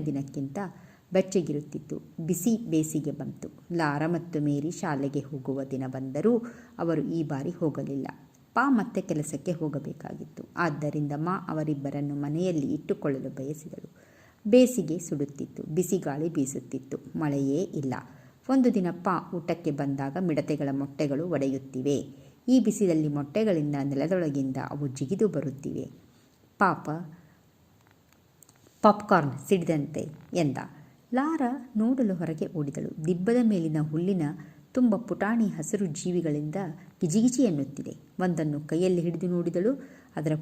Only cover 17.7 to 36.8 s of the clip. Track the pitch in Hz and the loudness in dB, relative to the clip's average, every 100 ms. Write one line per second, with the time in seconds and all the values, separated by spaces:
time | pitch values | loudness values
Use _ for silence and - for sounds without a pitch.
17.7 | 170 135 123 - - - - - 269 247 | -4 -4 -4 -8 -18 -20 -10 0 4 6
18.7 | 196 175 170 202 170 - 175 156 165 160 | 4 2 0 0 -2 -2 -6 -4 -2 -2
19.7 | 139 139 139 139 156 185 151 151 147 143 | -2 -2 -2 -2 -2 0 2 0 0 0
20.7 | 139 139 - 147 139 180 147 135 135 - | -2 -4 -2 -2 0 0 0 0 -2 -6
21.7 | 127 135 135 - - - - - 254 208 | -4 0 0 -2 -12 -20 -6 4 6 6
22.7 | - 196 160 156 143 143 214 220 170 147 | 4 4 4 2 0 -2 0 2 2 2
23.7 | 143 139 139 156 185 160 139 135 131 - | 0 0 0 0 2 0 0 -2 -2 -4
24.7 | 143 143 127 135 190 214 156 151 - - | -4 -4 -4 -2 2 2 2 -4 -4 -6
25.7 | - - - - _ _ _ _ - 190 | -6 -8 -12 -20 _ _ _ _ 2 2
26.7 | 156 - 156 180 - - _ _ _ _ | 2 -2 -6 -8 -16 -20 _ _ _ _
27.7 | _ _ _ _ _ _ _ - _ _ | _ _ _ _ _ _ _ -20 _ _
28.7 | _ 214 208 - 185 147 127 - 190 165 | _ 6 6 4 4 4 -2 0 0 2
29.7 | 156 143 151 - - - 175 151 - - | 0 -2 -6 -8 -10 -6 0 0 0 -6
30.7 | - - - _ 247 294 320 247 262 - | -14 -20 -20 _ -2 0 0 0 -2 -4
31.7 | 214 226 262 220 175 160 160 - 160 143 | 0 2 2 2 0 -2 -4 -4 -2 -4
32.7 | 151 - - 156 180 185 247 233 196 160 | -4 -6 -2 0 2 4 4 4 4 2
33.7 | 151 151 156 180 190 147 - - - - | 0 0 0 2 2 0 -4 -12 -20 -6
34.7 | 262 247 196 - 170 208 233 208 160 151 | 2 4 4 0 -2 0 2 2 0 -2
35.7 | 196 190 151 180 175 160 147 151 190 180 | -2 0 -2 -2 0 2 0 -2 -4 -6
36.7 | 160 | -8